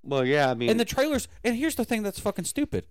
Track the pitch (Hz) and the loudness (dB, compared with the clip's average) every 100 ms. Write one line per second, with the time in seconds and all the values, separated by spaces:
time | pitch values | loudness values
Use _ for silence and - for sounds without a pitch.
0 | - 135 127 147 135 120 120 226 233 - | -2 0 2 4 4 2 2 2 0 0
1 | 294 277 - - 233 233 311 - 226 233 | 0 0 -4 -4 -2 0 -2 -2 -2 -2
2 | 202 - 208 196 170 - 285 202 - | -2 -4 -4 -4 -4 -2 -2 -2 -6